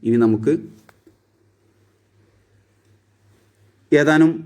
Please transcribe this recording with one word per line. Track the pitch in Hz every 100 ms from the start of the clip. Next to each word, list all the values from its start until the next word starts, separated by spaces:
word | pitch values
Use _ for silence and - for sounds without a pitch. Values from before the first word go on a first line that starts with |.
ഇനി | 113 117
നമുക്ക് | 113 110 110 156 - - _ _ _ _ _ _ _ _ _ _ _ _ _ _ _ _ _ _ _ _ _ _ _ _ _ _ _ _ _ _ _
ഏതാനും | 147 147 156 160 165